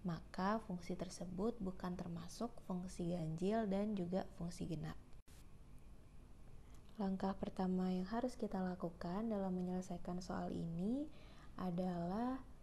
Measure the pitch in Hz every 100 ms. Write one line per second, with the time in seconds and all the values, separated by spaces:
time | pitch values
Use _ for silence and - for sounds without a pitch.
0 | 190 160 - - 190 220 - 180 - 185
1 | 185 - 180 180 214 233 190 - 180 180
2 | 180 170 170 - 233 - - 185 180 -
3 | 175 175 160 160 190 226 220 196 214 208
4 | 175 185 - - 170 - 165 156 156 -
5 | - - - - - - - - - -
6 | - - - - - - - - - -
7 | 196 190 196 196 202 - 185 185 185 185
8 | 185 226 254 - 202 196 185 180 175 175
9 | 175 180 226 208 190 185 180 180 185 175
10 | - 180 185 180 175 175 165 165 190 262
11 | 302 - - - - - 185 175 185 175
12 | 170 196 247 269 - -